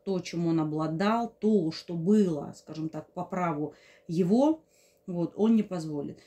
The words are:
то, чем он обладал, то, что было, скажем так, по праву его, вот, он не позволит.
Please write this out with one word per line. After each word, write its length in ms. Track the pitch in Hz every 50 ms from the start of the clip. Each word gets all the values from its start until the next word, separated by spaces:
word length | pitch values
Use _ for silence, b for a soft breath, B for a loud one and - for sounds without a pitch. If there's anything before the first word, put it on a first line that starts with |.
| -
то, 160 | 196 190 180
чем 260 | 175 - - 170 170
он 140 | 165 165 160
обладал, 720 | 156 151 151 156 160 156 160 165 196 208 226 233 233 233 - _
то, 320 | - 214 220 202 160 160 -
что 220 | - - - 175
было, 600 | 170 160 190 214 214 202 180 156 143 - - - -
скажем 300 | - - 156 160 156 160
так, 220 | - 156 - - -
по 100 | 180 175
праву 500 | - 190 180 180 170 156 147 151 147 B B B B B B B B
его, 540 | 165 165 185 170 214 247 277 302 311 320 _ b b b b b b b b
вот, 280 | - 175 175 170 165 -
он 200 | - 208 226 226
не 80 | 220 208
позволит. 540 | 208 185 175 160 156 151 143 147 - 165 B B